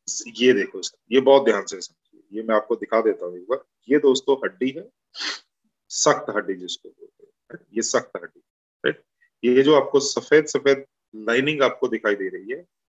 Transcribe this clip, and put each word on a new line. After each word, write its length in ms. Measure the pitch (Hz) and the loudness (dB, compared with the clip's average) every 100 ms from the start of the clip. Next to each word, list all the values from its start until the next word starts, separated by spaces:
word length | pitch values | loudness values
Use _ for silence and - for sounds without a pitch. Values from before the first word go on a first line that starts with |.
| - - 113 | -12 -12 -12
ये 260 | 110 127 | 2 2
देखो 280 | 104 - 95 | 4 0 -8
सर, 160 | - _ _ | -12 _ _
ये 100 | 127 | 2
बहुत 240 | 127 139 120 | 6 6 6
ध्यान 200 | 101 95 | 0 -4
से 160 | 95 | -14
समझिए, 560 | - _ _ _ _ 104 | -16 _ _ _ _ -12
ये 60 | |
मैं 120 | 113 107 | -2 -2
आपको 200 | - 113 | 0 -6
दिखा 260 | 104 113 | 0 0
देता 240 | 110 90 90 | 0 -2 -8
हूँ 120 | 90 | -12
एक 80 | 95 | -6
बार। 140 | 135 _ _ 117 | -8 _ _ 0
ये 100 | 147 | 2
दोस्तों 380 | 143 127 - 135 | 4 2 0 -2
हड्डी 320 | 98 - 131 | -2 -4 -6
है, 200 | 156 202 _ _ - - - _ _ _ _ _ | -6 -18 _ _ -12 -10 -10 _ _ _ _ _
सख्त 440 | - 156 - - 104 | -2 0 0 -2 -6
हड्डी 180 | 98 | -4
जिसको 360 | 92 90 - - | -10 -10 -14 -16
बोलते 380 | _ - _ _ | _ -20 _ _
हैं, 380 | _ _ - _ | _ _ -20 _
ये 80 | 107 | -6
सख्त 300 | 110 120 - 92 | -2 -4 -4 -14
हड्डी, 260 | 85 _ _ _ _ _ - | -14 _ _ _ _ _ -4
right? 180 | - _ _ _ _ | -4 _ _ _ _
ये 200 | 120 127 | 2 4
जो 120 | 139 143 | 6 4
आपको 240 | - 139 | 4 0
सफेद 460 | - - - 151 151 | 0 -6 2 2 2
सफेद 400 | 135 139 135 - _ _ 110 | -2 0 0 -2 _ _ -10
lining 460 | 107 123 143 151 | -2 0 0 0
आपको 260 | 127 - 123 | 0 0 -4
दिखाई 280 | 110 110 101 | -2 -2 -2
दे 140 | 95 | -4
रही 220 | 92 101 | -8 -12
है, 140 | 147 - _ _ | -12 -14 _ _